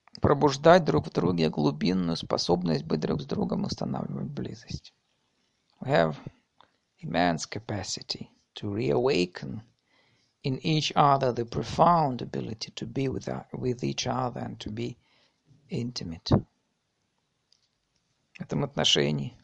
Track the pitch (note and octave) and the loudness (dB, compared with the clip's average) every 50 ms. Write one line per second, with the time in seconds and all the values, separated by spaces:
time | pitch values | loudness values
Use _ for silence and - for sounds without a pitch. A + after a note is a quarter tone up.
0 | _ _ - - - - D3 C#3 C#3+ D3 C3+ C#3 D3 E3 E3+ F#3 D#3+ D3+ D#3 D3 | _ _ -4 0 2 4 4 6 4 4 2 6 8 8 8 8 8 4 2 2
1 | C#3+ - - E3+ E3 F3+ F#3 E3+ D#3+ D#3 - D#3 D3+ D3+ D3 D3+ - - F#3 F#3+ | 0 0 0 0 2 2 2 2 2 2 2 2 2 2 2 2 0 0 2 2
2 | F3+ E3+ E3 - - - - - - - F3 F3+ F3+ E3+ D#3 D3 D3+ D#3+ D#3+ D#3 | 0 0 -2 -4 -2 -2 -2 0 2 2 2 2 2 0 0 0 0 -2 -2 -2
3 | - - - - C#3+ - - - - - - - - - - - - - C2 - | 0 -2 -2 -4 -4 -4 -4 -4 -2 -2 -2 -4 -4 -4 -6 -6 -6 -6 -4 -6
4 | - - - - - - C#3+ C#3 B2+ - - - - - - - - - - _ | -6 -6 -8 -8 -8 -8 -8 -8 -10 -10 -12 -14 -12 -12 -12 -12 -12 -16 -20 _
5 | _ _ _ _ _ _ _ _ _ _ _ _ _ _ _ _ - B2+ C#3 E3 | _ _ _ _ _ _ _ _ _ _ _ _ _ _ _ _ -4 0 2 4
6 | E3 D#3+ D3 C3+ - - - _ _ _ _ _ - _ _ _ _ _ _ _ | 4 2 0 -4 -10 -16 -18 _ _ _ _ _ -20 _ _ _ _ _ _ _
7 | - D#3+ - E2 F2 F2 E2+ D2+ - - - A2 - - A2+ G2 F2 - - - | -10 -4 0 2 2 2 2 0 -4 -8 -10 -10 -8 -8 -8 -6 -6 -8 -10 -10
8 | - - - - - - _ _ _ _ - - - G#2 G2+ G#2+ B2 C3+ C#3+ B2+ | -8 -10 -10 -10 -12 -16 _ _ _ _ -14 -10 -8 -6 -4 -2 0 0 2 2
9 | A#2+ C3 D3 F3 F3+ F3+ - - - C#3 B2 A2 - _ _ _ _ _ _ _ | 2 2 2 2 0 0 -4 -8 -12 -10 -10 -12 -14 _ _ _ _ _ _ _
10 | _ _ _ _ _ _ _ _ - C#3+ C3 C3 - E3 D#3 D#3 D3 - - - | _ _ _ _ _ _ _ _ -6 -4 -4 -2 0 0 0 0 0 2 4 4
11 | D#3 C#3+ C#3 C#3 C#3 B2+ A#2 A#2+ A#2+ A2+ - D3 C#3+ - - - E3 E3+ F3 E3+ | 6 6 6 4 4 2 0 -2 -4 -4 -4 -6 -6 -2 2 4 6 6 6 4
12 | D#3 C#3 B2+ A#2 - - - C3+ B2+ A#2 A2 - - - - - - A2+ A2+ C#3 | 2 0 -2 -4 -8 -6 -6 -6 -6 -6 -8 -10 -12 -12 -12 -10 -12 -8 -4 -4
13 | C3+ C3 B2+ B2 - - C3 B2+ B2 - - - B2+ B2+ B2 B2+ D3 C#3+ C3+ - | -2 -2 -4 -4 -6 -6 -8 -8 -10 -10 -8 -6 -4 -4 -4 -2 -4 -4 -4 -2
14 | - B2 A#2+ B2 B2+ B2 A#2 B2+ A#2+ A#2 A#2 A2 - - G#2+ A#2 A#2+ A#2+ B2 - | -4 -2 -2 -2 -2 -4 -4 -6 -8 -8 -10 -10 -10 -10 -8 -6 -6 -8 -8 -12
15 | _ _ _ _ _ _ _ _ _ _ _ _ _ - G3+ B2 A#2+ B2 B2 - | _ _ _ _ _ _ _ _ _ _ _ _ _ -8 -6 -6 -6 -6 -8 -8
16 | - E2+ E2 E2+ - - C3 C3 - - _ _ _ _ _ _ _ _ _ _ | -10 -10 -12 -8 0 4 4 4 4 0 _ _ _ _ _ _ _ _ _ _
17 | _ _ _ _ _ _ _ _ _ _ _ _ _ _ _ _ _ _ _ _ | _ _ _ _ _ _ _ _ _ _ _ _ _ _ _ _ _ _ _ _
18 | _ _ _ _ _ _ - - - - - D3 C#3+ - - - C#3+ - - - | _ _ _ _ _ _ -18 -16 -8 -6 -4 -2 -2 -2 -2 -2 0 2 4 4
19 | C#2+ C#2+ D2+ C#2+ C#2 C#2 - - | 2 2 0 -2 -4 -8 -12 -16